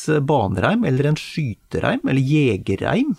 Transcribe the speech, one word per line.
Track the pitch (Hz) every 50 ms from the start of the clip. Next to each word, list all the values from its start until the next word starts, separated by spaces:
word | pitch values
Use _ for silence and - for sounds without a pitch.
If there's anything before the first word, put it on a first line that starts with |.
| -
eh, | - 156 151
banereim, | 139 139 151 139 107 95 - 95 95 135 202 240 226
eller | 147 131 131 139 147
en | 151 -
skytereim, | - - - 170 151 120 98 - _ - - - - 131 214 269 -
eller | - 131 135 131
jegerreim. | 135 151 151 139 123 104 95 - - - - - - 135 214 277 302 190